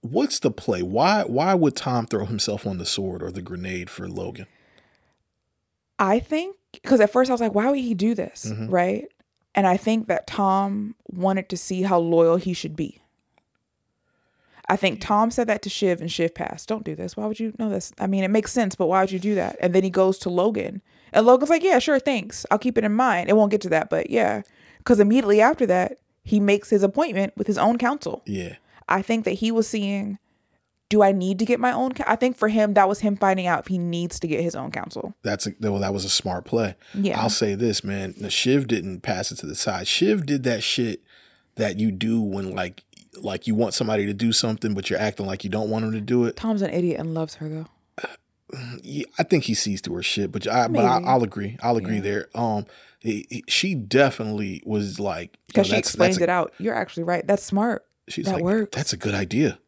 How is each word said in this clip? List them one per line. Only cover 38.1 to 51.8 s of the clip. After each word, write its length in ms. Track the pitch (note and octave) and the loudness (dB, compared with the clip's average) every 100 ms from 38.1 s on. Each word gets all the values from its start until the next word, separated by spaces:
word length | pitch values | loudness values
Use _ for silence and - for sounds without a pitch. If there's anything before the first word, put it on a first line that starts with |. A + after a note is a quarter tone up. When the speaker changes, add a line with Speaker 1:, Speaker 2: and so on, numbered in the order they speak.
| - | -8
Speaker 1:
Now, 80 | G2+ | -4
Shiv 380 | - B2+ C#3 B2+ | -2 2 2 2
didn't 340 | A2 F2 F2+ | -4 -4 -8
pass 300 | - F#2 F#2 | -6 -4 -4
it 40 | - | -8
to 100 | D#2 | -10
the 80 | |
side. 320 | D2+ - F#2 F#2 | -6 -4 -4 -2
Shiv 380 | - F3+ G#3+ C#3+ | 0 2 2 0
did 160 | C#3+ | -2
that 180 | B2+ A2+ | 0 -2
shit 400 | - - A#2 G2+ _ _ _ _ _ - | -2 -2 -2 -4 _ _ _ _ _ -4
that 220 | G#2+ F#2+ | -4 0
you 120 | A2 | -2
do 300 | F#2+ A2 A2+ | 0 0 0
when, 340 | G#2+ G2 F#2+ | -2 -4 -6
like, 300 | F#2+ F2+ F#2 _ _ - - | -6 -8 -10 _ _ -20 -12
like, 260 | G#2 G2 - | -8 -6 -2
you 80 | |
want 200 | G#2+ A2+ | 0 0
somebody 320 | - A2+ G#2+ G2+ | 0 0 0 0
to 80 | |
do 160 | G2+ A#2 | 0 0
something, 420 | A2 A#2 A2 A#2 | 2 0 -2 -2
but 140 | G2 F#2+ | -4 -2
you're 100 | G2 | -2
acting 260 | G#2+ - G2 | -2 -4 -6
like 160 | F#2+ | -6
you 60 | G2+ | -6
don't 180 | G#2 G#2+ | -4 -2
want 140 | A2 | -2
him 80 | A2 | -4
to 80 | A2 | -4
do 240 | G#2 B2 | 0 2
it. 120 | A#2 - | 2 -2
Speaker 2:
Tom's 260 | A3 G#3+ | -2 0
an 80 | G3 | 0
idiot 300 | F3 F3 D#3+ | 0 -2 -2
and 140 | E3 | -4
loves 200 | D#3+ D#3+ - | -6 -6 -8
her, 120 | D#3 | -10
though. 180 | D#3 D#3+ _ _ - - - _ _ _ C3+ B2 B2 | -10 -12 _ _ -12 -12 -14 _ _ _ -14 -12 -14
Speaker 1:
Yeah, 220 | - C#3+ C3 - | -12 -10 -10 -6
I 60 | |
think 200 | C#3+ F3 | 0 2
he 80 | - | 2
sees 280 | A2 - F#2+ | -2 -2 -4
through 140 | - E2+ | -4 -6
her 60 | |
shit, 300 | - - G2 | -4 -2 -2
but 140 | G#2 G#2+ | -4 -2
I, 220 | A#2+ A#2 | 0 2
but 140 | A2 | 4
I, 100 | A2+ B2+ | 4 2
Speaker 2:
Maybe. 40 | F3 | 2
Speaker 1:
I'll 140 | B2+ | 2
agree. 360 | A2+ - G2 A#2 | 2 -4 -8 -6
I'll 140 | A#2 | -2
agree 200 | A#2 | 0